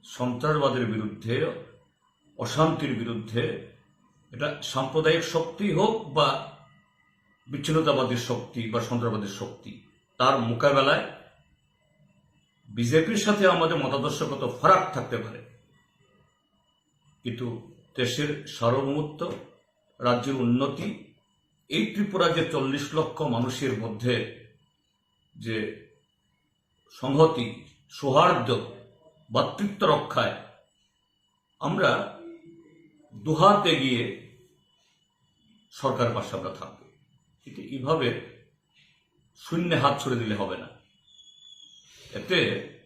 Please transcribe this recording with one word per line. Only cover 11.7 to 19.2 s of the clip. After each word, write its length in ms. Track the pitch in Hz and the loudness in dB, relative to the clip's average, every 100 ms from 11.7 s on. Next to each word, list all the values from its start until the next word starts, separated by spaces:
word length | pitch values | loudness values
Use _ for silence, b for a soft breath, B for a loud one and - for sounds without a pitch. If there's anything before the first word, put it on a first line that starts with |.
| _ _ _ _ _ _ _ _ _ - | _ _ _ _ _ _ _ _ _ -12
বিজেপির 500 | 107 120 156 165 202 | -4 2 4 4 0
সাথে 200 | 214 202 185 | 2 4 6
আমাদের 300 | 170 165 165 | 6 2 0
মতাদর্শগত 640 | 135 139 147 147 156 139 123 - | 0 -2 -2 -4 -4 -4 -6 2
ফারাক 280 | 160 185 - | 6 6 4
থাকতে 240 | - 127 113 | -6 -6 -6
পারে, 220 | 104 - - - _ _ _ _ _ _ _ _ _ _ _ _ _ _ _ _ 123 | -8 -12 -18 -20 _ _ _ _ _ _ _ _ _ _ _ _ _ _ _ _ -10
কিন্তু 220 | 117 123 117 - - _ - | -6 -8 -8 -14 -20 _ -4
দেশের 340 | 120 - 147 147 - | -2 0 -2 -4 -8
সার্বভৌমত্ব, 680 | - 117 135 139 143 151 - | 0 2 2 0 -2 -4 -6